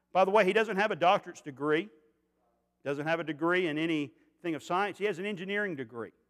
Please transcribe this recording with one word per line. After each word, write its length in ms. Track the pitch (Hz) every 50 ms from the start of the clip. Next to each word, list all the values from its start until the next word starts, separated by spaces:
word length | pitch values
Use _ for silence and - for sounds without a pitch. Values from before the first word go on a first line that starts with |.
| _ _
By 140 | - 180 190
the 60 | 190
way, 120 | 196 220 196
he 100 | 185 185
doesn't 220 | 214 226 220 202
have 160 | 190 214 220
a 40 | 196
doctorate's 460 | 147 170 175 202 202 - 180 170 -
degree, 480 | - 156 131 120 143 151 151 165 202 214 - _ _ _ _ _ _ _ _ _ _ _ _ _ _ _ _ _ -
doesn't 240 | 131 143 143 147 160
have 120 | 165 165
a 40 | 165
degree 440 | 151 156 139 160 170 180 185 185 160
in 100 | 147 156
anything 800 | 160 170 160 151 143 131 - _ _ _ _ _ - 170 160
of 80 | 135 -
science. 340 | - 175 185 208 202 165 -
He 80 | 190
has 140 | 214 180 156
an 60 | 190
engineering 500 | 208 208 160 190 185 202 208 208 196 165
degree. 360 | 135 131 113 123 117 107 85 - _ _